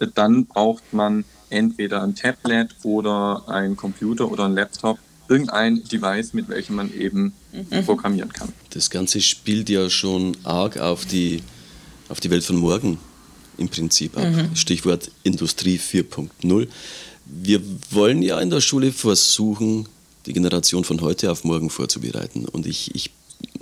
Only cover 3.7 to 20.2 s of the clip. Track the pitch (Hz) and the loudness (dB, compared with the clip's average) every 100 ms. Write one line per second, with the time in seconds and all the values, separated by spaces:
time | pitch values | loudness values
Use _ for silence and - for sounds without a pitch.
3.7 | 98 101 98 107 117 120 107 98 95 101 | -2 -6 -4 -2 0 -2 0 0 2 0
4.7 | - 113 110 - - - 131 143 104 113 | -2 -2 -4 -8 -20 2 2 4 2 2
5.7 | 113 - 110 98 98 113 113 101 95 98 | 2 0 -2 0 -2 -2 -6 -4 -6 -4
6.7 | 104 101 - 95 98 101 - - - 190 | -4 -4 -4 -2 0 -2 -4 -14 -14 -4
7.7 | 190 185 104 104 101 - - - - - | -2 0 0 0 -2 -4 -8 -12 -14 -14
8.7 | - - 92 92 104 - - - 107 104 | -6 -4 -2 -2 0 0 0 -2 -2 2
9.7 | 98 92 - 98 95 92 85 - 87 101 | 2 2 0 0 0 0 -2 -2 0 0
10.7 | - 82 87 - 92 87 82 - - - | 0 -2 -2 -2 0 0 -2 -6 -18 -20
11.7 | - - - - - 87 87 - 90 85 | -20 -20 -20 -14 -8 0 0 2 2 2
12.7 | 92 127 82 - - - - - - - | 2 0 -4 -8 -20 -20 -20 -20 -8 -6
13.7 | - 82 - 80 - 123 82 80 80 - | -4 0 0 0 -2 0 0 0 -2 0
14.7 | 87 90 85 - - 98 90 82 - 92 | 0 2 0 -4 -4 -2 0 -2 -2 0
15.7 | 90 - 95 76 - 76 - 90 98 123 | 0 0 0 0 -6 -10 -4 2 2 2
16.7 | - - - - - - 71 92 104 101 | -6 -16 -16 -18 -20 -16 -6 2 2 2
17.7 | 95 - 101 104 143 185 - - 165 - | -10 -2 4 4 4 2 0 2 2 2
18.7 | 139 131 127 113 98 - - 107 104 110 | 2 2 2 2 4 4 2 0 0 0
19.7 | 110 107 - _ _ | 0 -4 -14 _ _